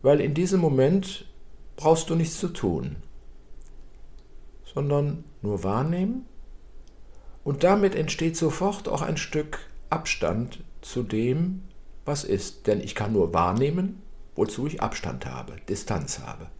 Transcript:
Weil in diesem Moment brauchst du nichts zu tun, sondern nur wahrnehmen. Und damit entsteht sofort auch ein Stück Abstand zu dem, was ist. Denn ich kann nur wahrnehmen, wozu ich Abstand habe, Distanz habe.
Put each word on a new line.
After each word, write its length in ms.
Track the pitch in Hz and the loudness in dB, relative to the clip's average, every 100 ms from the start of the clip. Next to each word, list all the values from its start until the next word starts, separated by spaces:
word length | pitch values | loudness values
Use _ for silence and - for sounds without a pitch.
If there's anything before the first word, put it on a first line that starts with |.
Weil 180 | 131 151 | 8 6
in 140 | 151 | 6
diesem 260 | 147 185 190 | 2 4 4
Moment 640 | 165 131 135 196 190 - - - - - - - | 6 6 6 6 2 -8 -12 -16 -16 -14 -16 2
brauchst 340 | 151 165 - | 6 6 6
du 60 | 165 | 2
nichts 240 | 160 - | 2 0
zu 100 | 185 | -2
tun, 480 | - 98 80 64 73 - - - - - - - - - - - - - - - - - | 0 0 2 -2 -8 -10 -14 -16 -18 -14 -14 -14 -14 -16 -14 -16 -16 -16 -16 -16 -16 -10
sondern 580 | - 143 143 147 151 - - | -4 2 2 2 -2 -8 -6
nur 220 | 104 101 | -2 0
wahrnehmen. 600 | 92 107 151 175 196 262 - - - - - - - - - - - - | 2 2 2 2 0 0 -6 -14 -14 -14 -14 -16 -16 -18 -16 -16 -14 -6
Und 200 | - 139 | -4 4
damit 320 | 180 208 196 - | 6 6 4 2
entsteht 420 | 151 - 165 160 | -2 0 0 2
sofort 500 | 160 147 190 202 - | 0 2 0 0 -4
auch 140 | 143 | -2
ein 160 | 151 151 | 0 -2
Stück 420 | - 156 151 - - - - | -2 -2 -2 -6 -8 -12 -4
Abstand 760 | 165 - - 82 101 127 - - - | -2 -2 0 0 0 -2 -6 -12 -12
zu 220 | - 127 | -6 -4
dem, 600 | 113 107 120 139 180 190 - - - - - | 0 0 2 2 0 -2 -8 -14 -14 -10 -4
was 180 | 147 | -2
ist. 440 | - 98 - - - | 0 0 -2 -2 2
Denn 140 | 101 | 2
ich 140 | 92 - | 0 -2
kann 180 | 107 | 2
nur 200 | 107 82 | 4 4
wahrnehmen, 680 | 82 87 104 139 170 190 - - - - - | 4 4 4 2 2 -2 -4 -12 -14 -10 0
wozu 320 | - - 143 | 0 0 -4
ich 140 | 160 | -2
Abstand 440 | 104 - - - 131 | -2 -2 -6 -6 -8
habe, 300 | 123 - - - | -8 -10 -12 -6
Distanz 520 | 101 - 95 71 - | -6 -2 -4 -4 -8
habe. 280 | - - - | -8 -12 -14